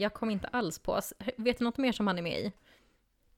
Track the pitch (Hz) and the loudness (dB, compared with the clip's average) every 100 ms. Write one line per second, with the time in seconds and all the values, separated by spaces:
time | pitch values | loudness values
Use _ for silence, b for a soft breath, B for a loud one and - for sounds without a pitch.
0 | 202 - 226 202 - 247 214 - - 202 | 0 0 -2 -2 0 0 -2 -2 -2 0
1 | - - 196 - 226 240 240 240 262 220 | -2 -6 -6 -2 0 2 0 2 2 2
2 | 202 175 170 - 135 - b b b b | 2 0 -2 -2 -4 -6 b b b b
3 | _ _ _ | _ _ _